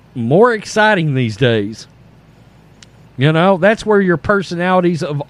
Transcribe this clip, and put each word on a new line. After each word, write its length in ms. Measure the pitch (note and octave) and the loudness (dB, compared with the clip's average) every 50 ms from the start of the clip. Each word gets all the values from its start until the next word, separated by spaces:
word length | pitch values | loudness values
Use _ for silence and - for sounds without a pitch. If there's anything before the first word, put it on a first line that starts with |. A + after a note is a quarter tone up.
| _ _ - | _ _ -10
more 380 | C3 A2+ A#2 C#3+ F#3 A3+ B3 A3+ | -6 -2 0 4 4 4 4 2
exciting 600 | G#3+ - - - A3 G#3+ G#3+ G#3+ F#3 D#3+ D3+ C3+ | -2 -6 -4 -2 0 2 2 2 0 0 -2 -2
these 240 | C3 B2+ A2+ G#2+ G2 | -2 -2 -2 -2 0
days. 500 | C3 A#2+ A#2 A2 G2+ G#2 A2+ - - - _ _ - - _ - _ _ _ _ _ _ _ - - _ _ - - - - - - - - - | 0 2 2 0 -2 -4 -8 -14 -18 -20 _ _ -20 -20 _ -20 _ _ _ _ _ _ _ -20 -20 _ _ -20 -20 -20 -20 -20 -20 -18 -6 -2
You 140 | C3 D#3 | 0 0
know, 260 | D#3 D#3+ F3 G3 G3 E3+ | 2 2 2 2 2 2
that's 280 | E3+ G3+ A3+ - - | 2 0 0 0 0
where 160 | G#3+ G#3+ G3+ | 0 0 2
your 160 | G3 F3+ E3+ D#3 | 2 2 0 0
personalities 840 | - - G#3 G3 E3 - F3 E3+ F3 F#3 F#3 F#3 F3+ E3+ F3 C#3+ F3+ | 0 -2 -2 -2 -2 -6 -6 -4 -2 0 0 0 0 0 -2 -2 -4
of 180 | C#3+ D3+ C#3+ - - | -6 -6 -8 -8 -2